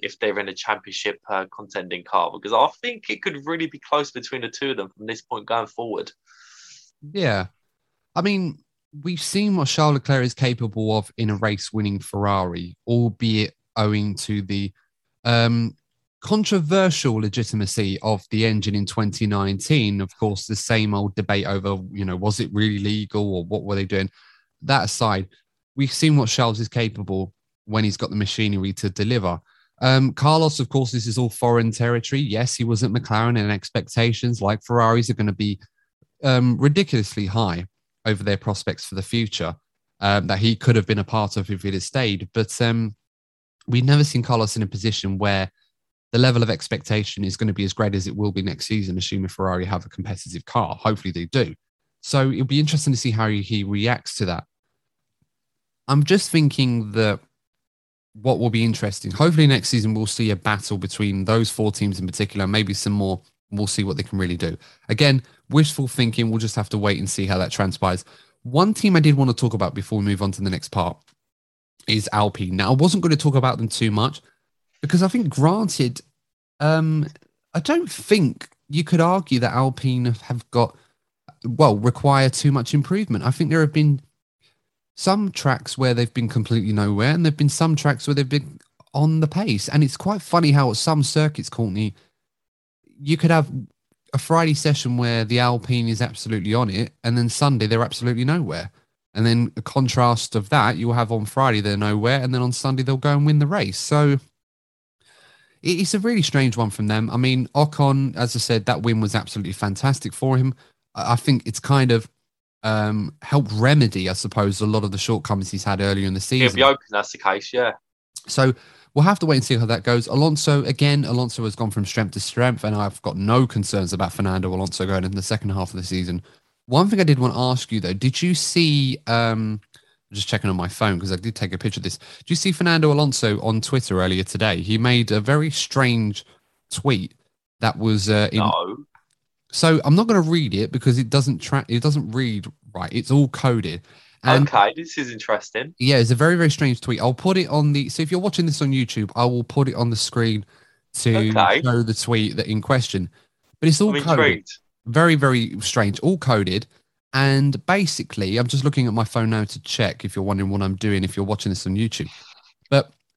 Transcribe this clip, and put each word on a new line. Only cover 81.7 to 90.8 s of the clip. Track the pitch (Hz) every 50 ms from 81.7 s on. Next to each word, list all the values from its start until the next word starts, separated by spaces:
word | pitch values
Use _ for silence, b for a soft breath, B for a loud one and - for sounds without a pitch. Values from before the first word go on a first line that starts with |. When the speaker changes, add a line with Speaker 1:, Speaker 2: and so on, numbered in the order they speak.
| 104
Speaker 2:
require | 101 113 123 - - - 143 139 135 135 127
too | - - - 143 135
much | 131 113 - -
improvement. | 147 139 - 185 208 208 - 113 98 -
I | 123
think | 139 - 165 127
there | 160 160
have | 156 147 151
been | 156 151 147 139 131 - _ _ _ _ _ _ _ _ _ _ _ _ _ _ _ _ _ _
some | - - 190 196 214 208 185
tracks | - - - 139 127 - - - -
where | 131 131 127 120
they've | 120 120 - -
been | 127 117 107
completely | - 113 107 - 117 113 95 107
nowhere, | 104 104 101 101 101 101 113 139
and | 156 175 165
there've | 156 147
been | - 147 139
some | - - 165 160 156
tracks | 143 - 147 135 123 -
where | 147 143
they've | 139 135 127
been | 147 143 - - - - _ _ _ _ _ _ -
on | 139 151 156 160 160
the | 156
pace. | 151 151 180 220 180 107 95 -
And | - 143 151 151
it's | 131 -
quite | - - 190 214 190
funny | - - 170 170 165 147
how | 139 143 135 120
at | 104
some | -